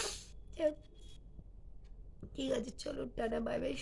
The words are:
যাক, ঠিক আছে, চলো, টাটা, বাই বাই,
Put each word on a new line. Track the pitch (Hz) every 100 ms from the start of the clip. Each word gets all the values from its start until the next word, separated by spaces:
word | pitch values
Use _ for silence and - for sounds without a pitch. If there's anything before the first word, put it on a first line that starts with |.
| - - - - - -
যাক, | 311 294 - - - - - - - - - - - - - - -
ঠিক | - 269 247
আছে, | - -
চলো, | - 269 247 -
টাটা, | 226 233 233
বাই | 240
বাই, | 262 262